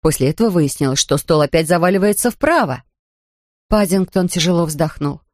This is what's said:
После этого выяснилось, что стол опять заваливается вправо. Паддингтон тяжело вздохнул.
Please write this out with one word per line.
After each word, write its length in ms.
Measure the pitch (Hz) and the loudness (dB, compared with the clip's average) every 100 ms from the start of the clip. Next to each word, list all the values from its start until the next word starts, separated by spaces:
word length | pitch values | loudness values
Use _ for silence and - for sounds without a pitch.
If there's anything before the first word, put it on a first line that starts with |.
После 280 | 160 - 131 | 0 0 -2
этого 200 | 156 226 | 0 0
выяснилось, 500 | 175 143 - 139 135 | 2 0 0 -2 -2
что 180 | - 147 | -2 -2
стол 240 | - 156 | 0 0
опять 260 | 147 160 160 | 2 0 2
заваливается 640 | 175 180 196 202 202 240 | 2 2 2 0 0 -2
вправо. 520 | - 285 330 190 123 _ _ _ _ _ _ _ _ _ | 0 0 2 0 -6 _ _ _ _ _ _ _ _ _
Паддингтон 580 | 107 196 190 185 196 180 | 0 2 0 0 -2 -2
тяжело 380 | 175 160 175 165 | -2 0 0 0
вздохнул. 560 | 147 156 - 143 143 _ | -2 -4 -2 -6 -6 _